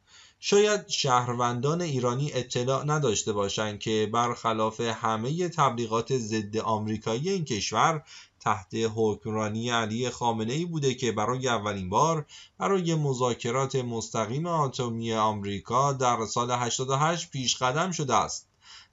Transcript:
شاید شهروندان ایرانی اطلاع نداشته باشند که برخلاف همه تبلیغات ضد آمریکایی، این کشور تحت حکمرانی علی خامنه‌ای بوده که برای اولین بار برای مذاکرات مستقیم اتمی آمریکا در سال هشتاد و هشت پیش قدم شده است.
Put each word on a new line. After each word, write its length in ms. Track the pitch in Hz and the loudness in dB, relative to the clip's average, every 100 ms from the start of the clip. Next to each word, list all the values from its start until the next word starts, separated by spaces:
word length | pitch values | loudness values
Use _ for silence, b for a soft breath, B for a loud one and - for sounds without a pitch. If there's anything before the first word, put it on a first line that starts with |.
| B B B B | B B B B
شاید 480 | - 202 208 208 - | 2 6 6 4 -2
شهروندان 920 | - 139 123 120 120 120 123 139 170 | -2 2 4 2 0 0 0 0 0
ایرانی 520 | 175 131 120 127 147 | -2 0 0 0 -2
اطلاع 520 | 127 123 123 123 135 | -2 -2 -2 0 0
نداشته 480 | 143 151 135 101 - | 0 2 2 2 0
باشند 460 | 104 101 113 107 101 | 0 0 0 -2 -2
که 320 | 113 110 107 | 0 2 2
برخلاف 680 | 117 120 117 117 110 110 107 | 2 0 0 0 2 0 0
همه 680 | 117 113 113 110 120 165 175 | -2 -2 -2 0 -2 -2 -2
تبلیغات 720 | 160 135 117 110 113 113 131 | 2 0 0 -2 -2 0 -2
ضد 380 | 107 110 104 110 | -2 -2 -2 -2
آمریکایی، 760 | 101 107 107 107 113 117 180 | 0 0 -2 -4 -2 -2 0
این 140 | 196 | -2
کشور 580 | 156 104 - 107 151 156 - B B - | -2 -4 -2 2 2 2 -6 B B -6
تحت 340 | 117 101 - 113 110 | -2 -2 -4 -2 -2
حکمرانی 760 | 110 110 98 110 107 107 110 120 | 2 2 0 -2 -2 -2 -2 0
علی 400 | 117 107 113 123 | 0 0 -2 -4
خامنه‌ای 540 | - 117 110 110 147 | -2 0 0 0 -2
بوده 300 | 175 160 135 | -2 0 0
که 180 | 123 120 | 0 0
برای 360 | 107 107 131 127 | 0 0 0 0
اولین 400 | 113 104 101 90 | 0 0 -4 0
بار 380 | 110 156 156 147 B B - | 2 4 2 -4 B B -4
برای 360 | 185 196 165 | 0 2 2
مذاکرات 800 | 165 143 123 127 117 120 127 135 135 | 2 0 2 0 0 0 0 0 -2
مستقیم 720 | 120 113 110 117 104 135 175 | -2 -4 -4 -4 -2 -2 -2
اتمی 680 | 160 139 - 120 113 113 | 0 0 -2 -4 -2 -2
آمریکا 800 | 110 110 104 101 98 - 120 143 | 2 2 0 -4 -6 0 2 2
در 340 | 135 127 113 107 | 2 2 2 0
سال 240 | 123 123 | -2 0
هشتاد 400 | 120 120 - 131 | 0 0 -2 0
و 60 | 135 | 2
هشت 340 | 156 170 - | 2 0 -4
پیش 320 | 139 120 - | -4 -2 0
قدم 280 | 127 147 185 | 0 0 0
شده 240 | 160 135 | -2 2
است. 340 | 107 73 - - _ B B B | 2 2 -4 -14 _ B B B